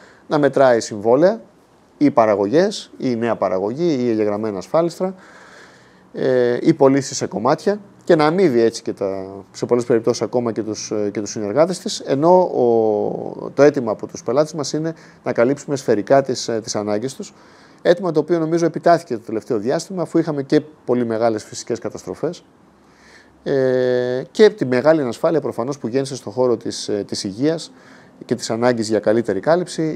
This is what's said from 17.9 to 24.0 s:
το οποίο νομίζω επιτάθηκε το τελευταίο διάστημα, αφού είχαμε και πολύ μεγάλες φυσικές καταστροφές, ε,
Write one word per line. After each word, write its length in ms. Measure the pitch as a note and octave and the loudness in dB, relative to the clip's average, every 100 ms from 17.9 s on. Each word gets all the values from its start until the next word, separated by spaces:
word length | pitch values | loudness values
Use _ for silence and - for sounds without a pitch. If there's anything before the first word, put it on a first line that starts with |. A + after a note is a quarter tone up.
| F3 F#3 | 2 2
το 80 | D#3 | -2
οποίο 200 | D3+ E3+ | 0 0
νομίζω 260 | D#3 E3+ E3 | 0 0 0
επιτάθηκε 480 | - E3+ E3 - A#2 | 0 2 2 2 -8
το 80 | - | -6
τελευταίο 320 | A2 - A#2 | -8 -2 -2
διάστημα, 440 | A2 D#3+ - F#3 | -2 -4 -4 -8
αφού 160 | D#3 E3 | -2 0
είχαμε 260 | D#3+ D3 | 0 -4
και 180 | C3+ D3+ D3 - - | 0 0 0 -8 -2
πολύ 200 | B2 A#2 | 0 0
μεγάλες 380 | A2 A#2 G#2+ | 0 0 0
φυσικές 360 | - - - A#2 | -6 -14 -8 -6
καταστροφές, 640 | G#2 G2 - F#2+ D3 F3+ - _ _ _ _ _ - - _ _ D#3 | -6 -10 -12 -6 -6 -8 -16 _ _ _ _ _ -20 -20 _ _ -4
ε, 760 | C#3 C3 B2+ B2+ B2 | 0 0 0 0 0